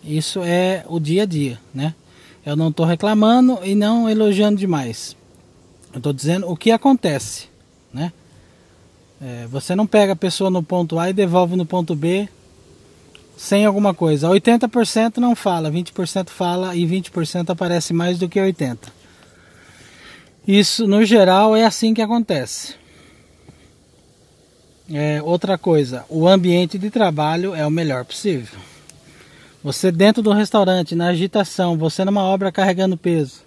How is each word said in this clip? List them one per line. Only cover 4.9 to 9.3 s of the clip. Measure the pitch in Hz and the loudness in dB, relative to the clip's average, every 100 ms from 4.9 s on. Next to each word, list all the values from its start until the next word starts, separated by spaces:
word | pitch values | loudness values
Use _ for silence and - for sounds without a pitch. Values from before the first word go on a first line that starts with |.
| 113 - - _ _ _ _ _ _ _ | -10 -14 -18 _ _ _ _ _ _ _
Eu | 135 | -8
tô | 135 | -6
dizendo | 135 147 180 170 | -4 -2 -2 -4
o | 165 | -2
que | 226 | 2
acontece, | 226 269 262 185 139 107 - - _ _ _ _ | 2 4 2 0 -4 -8 -12 -16 _ _ _ _
né? | 120 170 - _ - _ _ _ _ _ _ _ _ | -8 -8 -10 _ -20 _ _ _ _ _ _ _ _
É, | 131 | -16